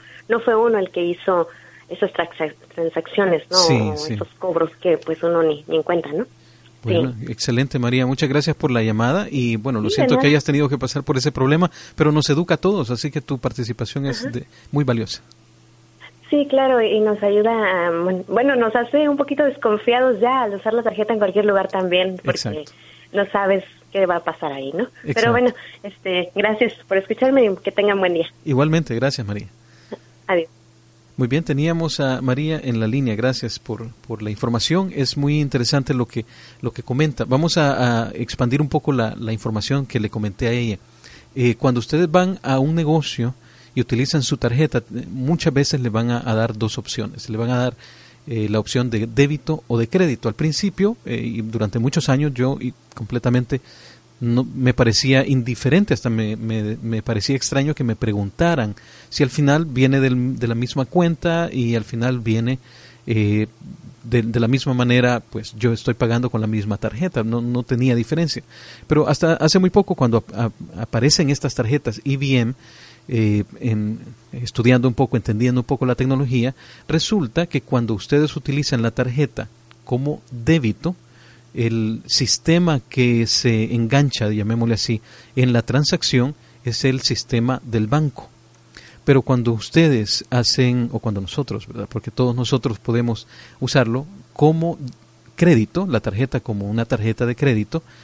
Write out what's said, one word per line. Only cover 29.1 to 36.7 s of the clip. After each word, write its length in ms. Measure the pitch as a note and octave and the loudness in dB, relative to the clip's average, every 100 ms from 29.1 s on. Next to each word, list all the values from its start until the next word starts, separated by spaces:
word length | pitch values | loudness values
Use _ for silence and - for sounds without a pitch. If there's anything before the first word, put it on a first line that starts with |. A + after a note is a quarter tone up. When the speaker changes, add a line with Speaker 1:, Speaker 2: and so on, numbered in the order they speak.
| C3+ | -2
Speaker 2:
María. 220 | G#2 G#2 G2+ - _ - - - _ _ - | -6 -8 -10 -18 _ -20 -18 -18 _ _ -2
Speaker 1:
Adiós. 220 | F3+ E3 _ _ _ _ _ _ - | 0 -2 _ _ _ _ _ _ -2
Speaker 2:
Muy 100 | B2 | 0
bien, 160 | C#3 | 0
teníamos 560 | E3 C#3 D#3 E3 D#3+ - | 0 0 0 0 -2 -2
a 220 | C3+ B2+ | -2 -2
María 360 | C3 B2+ D#3 D#3 | -2 -2 -2 -4
en 160 | C3 A#2 | -2 -2
la 60 | A2 | 0
línea. 280 | C3+ B2+ | 0 0
Gracias 440 | G#2+ B2 B2 A#2 - | 0 -2 -2 -6 -8
por, 320 | - G#2+ A2+ - - | -10 -10 -12 -14 -12
por 140 | A2 | -8
la 80 | G#2+ | -6
información. 600 | G#2 A#2+ A#2 - E3+ F#3+ D3 | -4 -2 0 2 0 0 -2
Es 220 | C3 - | -2 0
muy 220 | C#3+ D3+ | 0 0
interesante 520 | C#3+ C3+ A#2+ C#3+ B2+ | 0 0 0 0 0
lo 140 | C3 A#2+ | -2 -2
que, 180 | A#2+ - - - - | -6 -10 -12 -20 -10
lo 100 | B2 | -8